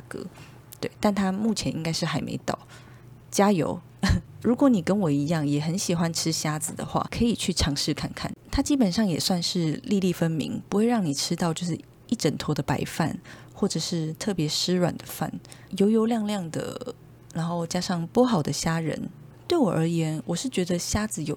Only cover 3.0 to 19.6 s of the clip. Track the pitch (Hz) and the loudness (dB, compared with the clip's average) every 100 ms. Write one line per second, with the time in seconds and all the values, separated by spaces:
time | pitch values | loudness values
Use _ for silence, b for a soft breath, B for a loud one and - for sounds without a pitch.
3 | B - - - 202 196 - 175 - - | B -20 -6 2 4 4 2 -2 -8 -2
4 | 190 185 - - - 247 277 226 160 202 | 2 2 0 -4 0 4 6 6 4 2
5 | 175 143 143 165 147 147 156 175 - 170 | 4 2 2 2 2 0 0 -2 0 0
6 | 170 160 165 160 160 151 - - - - | 0 0 -2 0 0 -2 -4 -6 -4 -2
7 | - - 233 - - 170 - 143 - 143 | -2 0 2 2 0 0 0 0 -2 -2
8 | - - - - - - 277 285 208 175 | -4 -6 -10 -10 -4 -2 2 4 4 4
9 | 214 160 - 185 170 185 165 - - 202 | 2 2 0 0 0 0 0 -2 0 0
10 | 185 170 170 160 - - - 196 226 240 | 2 2 0 0 -2 -4 -2 0 2 2
11 | 175 143 - 175 175 160 175 160 - - | 0 0 -2 0 0 -2 -2 -4 -8 -14
12 | - 233 156 127 - 151 143 147 - - | -6 0 0 0 -2 -2 0 -2 -2 -2
13 | 160 - B B B - 196 170 - 175 | -2 -2 B B B -4 -2 -2 -2 -2
14 | 156 160 - 180 151 - - 180 175 - | -4 -4 -4 -2 0 0 0 2 2 -2
15 | - - - - - B B 190 196 226 | -10 -8 -6 -8 -14 B B 2 4 4
16 | 220 233 208 208 165 - - - - - | 4 0 -2 -4 -4 -6 -6 -8 -10 -12
17 | - - - 170 165 170 170 180 180 175 | -16 -20 -10 -4 -2 -2 -2 -2 -2 -2
18 | 170 - 247 208 143 147 170 165 160 - | 0 4 4 4 2 0 0 0 -2 -4
19 | - - - - - 349 | -6 -12 -20 -10 0 4